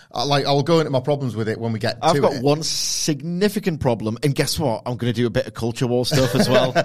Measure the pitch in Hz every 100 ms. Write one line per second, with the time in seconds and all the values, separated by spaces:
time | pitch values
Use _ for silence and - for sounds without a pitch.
0 | - - 135 143 131 143 143 165 151 135
1 | 139 143 131 104 107 107 113 110 113 -
2 | 156 170 160 123 135 151 156 - - -
3 | - 143 165 175 202 208 190 156 131 113
4 | 110 110 147 139 143 - 147 110 123 120
5 | 117 113 120 131 113 - 117 113 123 123
6 | 120 139 127 131 113 127 127 165